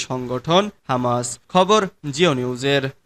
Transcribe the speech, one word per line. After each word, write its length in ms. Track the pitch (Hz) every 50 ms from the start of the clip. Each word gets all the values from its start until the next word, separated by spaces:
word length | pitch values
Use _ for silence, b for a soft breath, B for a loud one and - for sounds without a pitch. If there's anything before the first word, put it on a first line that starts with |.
| -
সংগঠন 560 | - 131 127 123 120 127 123 - 160 165 190 208 214 - _ _ -
হামাস। 380 | 131 127 123 123 120 123 123 - - - _ _ -
খবর 280 | 185 190 180 214 214 196 185 - _ - 147 127
জিও 200 | 143 180 170 139
নিউজের। 500 | 127 123 127 127 120 131 139 139 139 131 135 - _ _